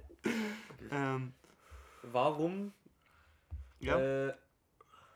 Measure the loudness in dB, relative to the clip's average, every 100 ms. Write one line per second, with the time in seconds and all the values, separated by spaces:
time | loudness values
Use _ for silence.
0 | -14 -4 -2 0 -2 -4 -12 -14 -4 0
1 | 0 0 -4 -8 -20 -20 -20 -18 -18 -16
2 | 0 4 4 4 2 0 -4 -8 -20 _
3 | _ -20 -20 -20 -12 -10 -10 -6 2 4
4 | 4 2 0 -4 _ _ _ _ -20 -20
5 | -20